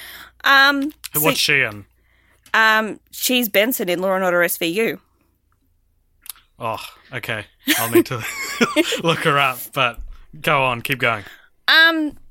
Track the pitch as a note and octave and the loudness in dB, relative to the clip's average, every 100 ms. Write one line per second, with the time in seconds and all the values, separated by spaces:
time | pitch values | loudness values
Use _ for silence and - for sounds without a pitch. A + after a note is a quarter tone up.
0 | - - - _ - C4+ C#4 C#4 C#4 - | -20 -20 -20 _ 2 6 4 2 -4 -8
1 | - D3+ D#3 - - C#3+ A#2+ G#2 G2 _ | -10 -2 0 0 0 2 0 -4 -16 _
2 | _ _ _ _ _ A3 A3 A3 G#3+ - | _ _ _ _ _ 2 4 4 0 -8
3 | _ - - B3+ A#3 G3 A3 B3+ F#3+ F3 | _ -8 -2 0 2 2 2 0 -2 -2
4 | F#3+ F#3+ F#3 F3 E3+ - E3+ E3+ A3 C#3 | 0 0 0 2 0 -2 -4 -2 -4 -4
5 | _ _ _ _ _ _ _ _ _ _ | _ _ _ _ _ _ _ _ _ _
6 | _ _ - - _ _ A#2 G#2 - - | _ _ -20 -20 _ _ -8 -8 -12 -20
7 | _ B2 A#2 A2 - _ - - A2+ A#2 | _ -10 -6 -8 -8 _ -2 0 2 2
8 | A2+ A#2+ A2+ - - - A3 D4+ E4+ C#4+ | 2 -4 -8 -10 -10 -2 0 0 -2 -2
9 | E3+ D#3 E3 C#3+ C3+ B2 - C#3+ B2 A#2 | -2 0 2 2 2 -2 -8 -2 -2 -2
10 | - - - D#3 - D3 C3 A#2 A#2 B2+ | -12 -16 -20 -6 0 2 0 -2 -6 -2
11 | B2 A2 G2+ - _ _ - D#4 E4 D#4+ | -2 -2 -8 -20 _ _ 2 4 4 2
12 | D4+ - - | -4 -6 -18